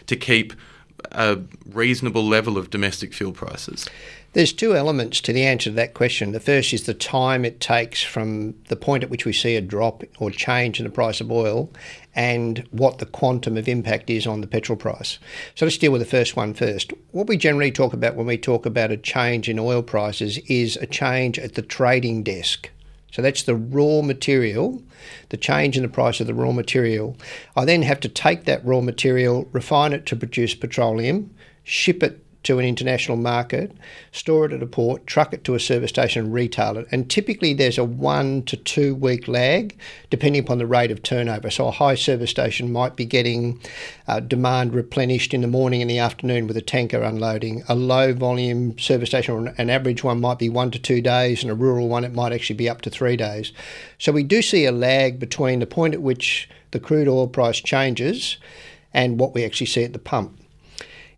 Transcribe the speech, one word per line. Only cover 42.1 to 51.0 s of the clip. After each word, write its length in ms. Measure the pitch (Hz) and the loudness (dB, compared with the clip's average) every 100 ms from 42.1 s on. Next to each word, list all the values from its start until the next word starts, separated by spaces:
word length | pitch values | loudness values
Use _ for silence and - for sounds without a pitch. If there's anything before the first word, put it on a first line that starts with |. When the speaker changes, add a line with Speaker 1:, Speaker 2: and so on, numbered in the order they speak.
| 127 117 | 0 0
Speaker 2:
station 420 | - 123 - 120 | -2 -2 -2 -2
might 240 | 120 127 - | 0 -2 -2
be 80 | |
getting, 560 | 117 127 120 120 120 120 - - - - - | 0 2 2 0 -2 -4 -10 -14 -16 -12 -4
uh, 140 | 110 | -4
demand 520 | 120 123 127 127 123 | 0 0 2 2 2
replenished 600 | 120 120 - 127 127 - | 0 -2 0 0 0 0
in 80 | 131 | 0
the 80 | 120 | 2
morning 320 | 127 131 123 | 2 2 2
and 100 | 120 | 0
the 80 | 120 | 2
afternoon 480 | 117 - 127 120 110 | 0 0 -2 0 0
with 80 | 110 | -4
a 60 | |
tanker 400 | - 135 117 120 | -2 0 0 0
unloading. 600 | 113 110 113 110 113 113 - | 0 -2 -2 -2 -4 -6 -2
A 80 | 123 | 0
low 380 | 127 131 135 | 2 4 4
volume 680 | 127 127 123 123 120 123 113 | 2 0 0 0 0 -2 -2
service 300 | - 131 120 | 0 2 2
station, 260 | 135 120 113 | 0 0 -2
or 180 | 113 - | -4 -2
an 120 | 120 | 0
average 360 | 131 131 117 131 | 2 0 0 0
one, 160 | 120 | 0
might 180 | 123 123 | 0 0
be 80 | 117 | 0
one 240 | 120 127 | 0 -2
to 80 | 123 | -2
two 220 | - 123 | 0 2